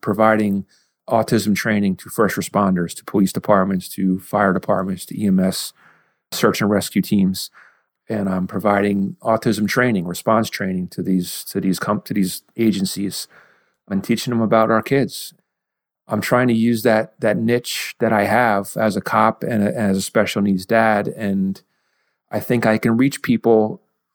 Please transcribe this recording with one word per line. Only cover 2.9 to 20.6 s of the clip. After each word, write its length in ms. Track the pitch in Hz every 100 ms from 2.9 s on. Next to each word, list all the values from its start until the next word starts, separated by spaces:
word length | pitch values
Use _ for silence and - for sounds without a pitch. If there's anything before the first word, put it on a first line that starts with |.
to 80 | -
police 280 | - 101 95
departments, 560 | 95 - 101 95 95 -
to 300 | - 95 92
fire 340 | - 104 98
departments, 520 | 92 - 95 95 90 -
to 120 | -
E 60 | 104
M 120 | 92
S, 340 | 92 - - - _ _ _ _ _
search 300 | - 110 -
and 80 | 104
rescue 320 | 101 - 101
teams. 480 | - 104 95 92 - _ - _ _ _ -
And 220 | 107 98
I'm 160 | 92
providing 720 | 92 98 101 101 101 101 98 -
autism 460 | 117 110 120 104 104
training, 380 | 123 123 101
response 440 | 85 85 - 110 107
training 400 | - 95 92 90
to 120 | -
these, 420 | 92 92 87 -
to 140 | - 101
these 180 | 95 90
com-, 220 | - 104
to 120 | -
these 300 | 107 90 - - -
agencies 720 | 113 95 95 101 98 - - - _ _ _ _ -
and 140 | 98
teaching 280 | 95 113 127
them 100 | 117
about 280 | 110 113 110
our 120 | 113
kids. 500 | - 139 110 - - - _ _ _ _ _ _ -
I'm 140 | 104
trying 280 | - 123 123
to 40 |
use 300 | 113 117 113
that, 360 | 117 110 - _
that 160 | 113 101
niche 580 | 113 120 - - - -
that 120 | 113
I 140 | 107
have 500 | 101 113 120 101 101
as 220 | 110 110 98
a 40 |
cop 420 | - 113 110 -
and 200 | - 110
a, 120 | 101 120
as 200 | 104 98
a 40 |
special 400 | - 113 98 104
needs 240 | 101 92